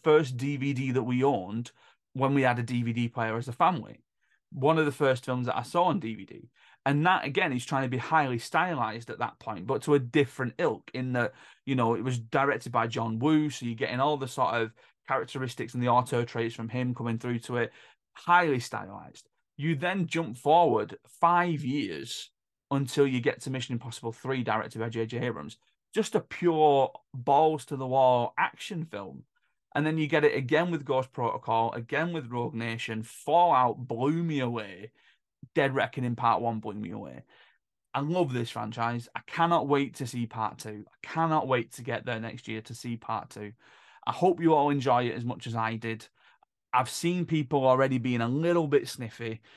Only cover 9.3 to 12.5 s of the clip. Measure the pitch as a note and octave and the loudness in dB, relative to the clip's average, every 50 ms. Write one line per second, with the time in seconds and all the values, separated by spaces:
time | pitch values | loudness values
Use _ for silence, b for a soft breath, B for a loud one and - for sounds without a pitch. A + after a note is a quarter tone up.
9.3 | - - - A2+ G#2+ E2+ F#2 A#2 C3+ A2 - D3+ D3 C#3 B2+ A#2+ - D3+ C#3 B2 | -8 -10 -10 -10 -10 -6 -4 -4 -4 -2 2 4 4 4 4 2 2 2 2 2
10.3 | - - C3 A#2+ - - F3 C#3+ A2 - - - - C3 B2+ B2+ B2 B2 A#2 - | -2 -4 -6 -4 -2 -2 -2 -2 -2 -4 -8 -10 -8 -8 -4 -2 0 0 -2 -2
11.3 | B B B B B B _ C3+ C#3 C3 A#2 A2+ A#2 F#2 A#2 C3 B2 A#2 A2+ A2+ | B B B B B B _ -2 0 2 2 2 2 0 0 -2 -4 -4 -4 -2
12.3 | - C3+ C#3 C#3 | 0 0 2 2